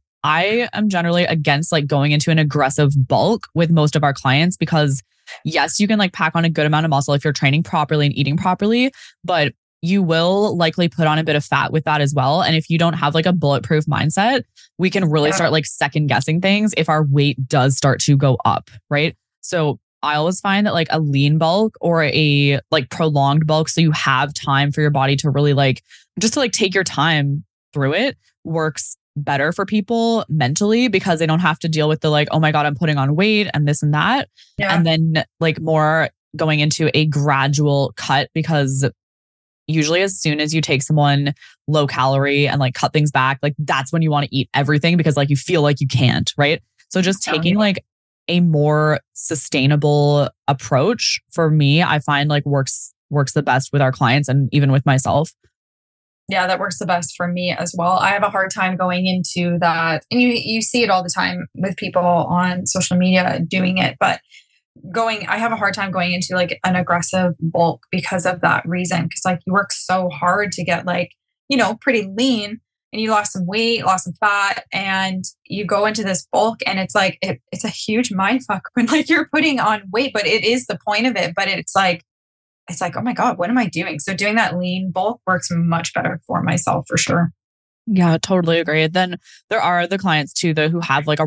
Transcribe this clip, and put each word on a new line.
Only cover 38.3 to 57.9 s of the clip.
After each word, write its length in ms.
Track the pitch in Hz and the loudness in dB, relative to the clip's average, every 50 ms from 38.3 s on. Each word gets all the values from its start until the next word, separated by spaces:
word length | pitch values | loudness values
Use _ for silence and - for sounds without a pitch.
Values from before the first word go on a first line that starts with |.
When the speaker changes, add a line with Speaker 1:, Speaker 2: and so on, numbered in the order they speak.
| _ | _
Speaker 1:
because 500 | 160 156 - 160 147 139 131 135 135 135 - - _ _ _ _ _ _ _ _ _ _ _ _ _ _ - | -4 -2 0 0 0 0 0 0 0 -2 -2 -4 _ _ _ _ _ _ _ _ _ _ _ _ _ _ -2
usually 340 | 156 160 151 147 165 180 | -2 0 0 2 2 2
as 180 | 196 196 190 - | 2 0 -2 -2
soon 200 | - 160 147 151 | -2 -2 0 0
as 120 | 151 151 160 | -2 -2 0
you 80 | 160 | -2
take 220 | 151 - 151 135 - | 0 0 0 0 0
someone 500 | - 156 151 147 143 139 139 143 139 139 - - - - _ _ - | 0 2 2 4 4 2 2 0 -2 -4 -6 -12 -20 -20 _ _ -2
low 200 | 151 156 147 139 | 0 0 0 0
calorie 600 | - 147 127 135 135 135 139 139 143 143 143 139 | 0 0 0 2 2 2 2 2 2 2 2 2
and, 120 | - 143 | 0 0
like, 140 | 135 127 123 | 0 -2 -2
cut 200 | - - - - | -2 -2 0 2
things 160 | 156 151 147 | 0 0 2
back, 280 | - 135 127 131 139 131 | 2 2 2 2 0 0
like, 140 | - 147 143 - | -2 -4 -4 -4
that's 320 | 151 135 165 135 131 - - | -2 -2 -2 -2 -2 -2 -2
when 80 | 165 | 0
you 100 | 160 156 | 0 2
wanna 160 | 147 143 147 - | 0 0 -2 -2
eat 180 | - 135 - - - | -2 -4 -4 -2 -2
everything 440 | 135 143 131 151 147 - 165 175 175 | -2 0 2 2 2 2 2 2 2
because, 180 | 156 160 139 143 | 2 2 2 2
like, 120 | 139 139 | 2 0
you 60 | 143 131 | 0 -2
feel 240 | - - 185 160 | 0 0 0 2
like 180 | 147 147 147 - | 2 2 2 0
you 60 | 139 131 | -2 -2
can't, 460 | - 120 131 120 113 - - - - - | 0 2 2 2 2 0 -2 -4 -2 0
right? 240 | 143 143 165 - - _ _ _ _ _ | 0 0 0 -2 -6 _ _ _ _ _
So 120 | - 185 | -2 0
just 240 | 180 185 190 - - | 0 0 0 -2 -2
Speaker 2:
Yeah. 80 | - - | -4 -2
Speaker 1:
taking, 220 | 160 165 175 190 | -2 0 0 2
like, 280 | 208 214 208 185 - - _ _ _ _ _ _ _ _ - | 2 2 0 0 -2 -8 _ _ _ _ _ _ _ _ -2
a 120 | 170 175 | 0 2
more 580 | 175 170 156 147 147 151 151 151 151 151 151 143 - _ _ | 2 4 2 2 2 2 2 2 2 2 0 -2 -4 _ _
sustainable 1160 | - - - 165 143 - - - 143 131 139 147 147 147 151 147 147 147 147 147 147 143 - - _ _ - | -6 -4 -2 -2 -2 -2 -2 0 0 2 2 2 2 2 2 2 4 4 4 4 2 0 -2 -4 _ _ -2
approach 720 | 143 131 - - 147 131 143 196 247 - - - - - - _ | -2 -2 -2 -2 0 2 2 2 0 0 -2 -4 -4 -6 -10 _
for 180 | - - 165 156 | -4 -2 0 2
me, 320 | 156 151 143 139 143 160 | 2 4 4 4 4 4
I 180 | 175 - - 151 | 2 2 0 -2
find, 300 | - - 147 143 143 151 | 0 0 0 0 0 0
like, 160 | 151 143 139 | 0 0 0
works, 480 | 147 143 139 131 - - - - - - _ _ _ | 0 -2 0 0 -2 -4 -6 -6 -8 -10 _ _ _
works 240 | 143 147 139 131 - | -2 -2 -2 0 0
the 100 | 151 139 | -2 0
best 260 | 143 127 135 135 - | 2 2 0 0 0
with 100 | - 143 | 0 2
our 100 | 143 131 | 2 2
clients 360 | 131 - 135 117 127 147 147 - | 2 0 2 2 2 2 2 2
and 220 | 127 143 139 113 | 2 0 0 2
even 200 | - 120 117 131 | 2 2 4 4
with 140 | 131 135 - | 2 2 2
myself. 460 | 147 131 131 - - 85 143 160 - - _ _ _ _ _ _ _ _ _ _ _ _ _ _ _ _ _ _ - | 2 2 2 2 0 0 0 0 -2 -6 _ _ _ _ _ _ _ _ _ _ _ _ _ _ _ _ _ _ -4
Speaker 2:
Yeah, 200 | 190 185 185 185 | -2 -2 0 0
that 120 | 190 180 | 0 -2
works 200 | 196 196 175 - | -2 -4 -4 -4
the 80 | 196 175 | -2 -2
best 260 | 180 175 170 - - | 0 -2 -2 -4 -6
for 120 | - 180 175 | -6 -4 -4
me 240 | 175 180 180 180 | -4 -4 -4 -4
as 240 | - - 180 175 - 175 | -4 -4 -6 -6 -4 -2
well. 220 | 170 175 | 0 0